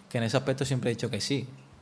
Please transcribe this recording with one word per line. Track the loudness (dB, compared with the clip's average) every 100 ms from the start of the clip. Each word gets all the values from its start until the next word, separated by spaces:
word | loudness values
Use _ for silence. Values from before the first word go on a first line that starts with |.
| -6
que | -2
en |
ese | 2 2
aspecto | 2 0 0
siempre | 2 0
he | 0
dicho | -2
que | -2
sí. | 0 0 -2 -10 -20 -20